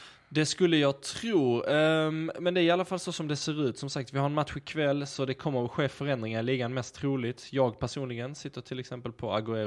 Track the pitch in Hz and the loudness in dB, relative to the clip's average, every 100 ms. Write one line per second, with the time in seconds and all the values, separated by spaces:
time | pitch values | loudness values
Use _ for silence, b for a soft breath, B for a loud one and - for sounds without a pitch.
0 | B B _ 147 147 - 180 160 139 135 | B B _ 0 0 2 4 6 4 0
1 | - - 226 190 127 117 - 147 156 160 | -6 -8 0 4 4 4 4 4 4 4
2 | 156 160 160 - 175 180 170 175 175 185 | 2 0 -4 -2 0 4 4 4 2 -4
3 | - 170 151 143 - 151 135 - 139 143 | -4 -4 -4 -2 -2 0 0 -2 -6 -6
4 | 123 139 143 151 143 147 - 156 143 143 | -2 0 2 2 -2 -6 -6 0 2 2
5 | 139 - 135 135 156 131 120 - 139 - | -2 -2 -2 -2 -2 0 0 0 -2 0
6 | 143 127 110 113 117 131 120 131 - - | -2 -2 -2 -2 0 0 0 -4 -6 -4
7 | 143 131 117 - - 135 123 110 123 147 | -2 0 -2 -6 -4 2 2 2 -4 -4
8 | 131 117 127 151 143 131 - 127 123 120 | -6 -6 -8 -10 -12 -12 -8 -8 -8 -8
9 | 120 - 117 104 110 110 | -10 -6 -2 0 0 -2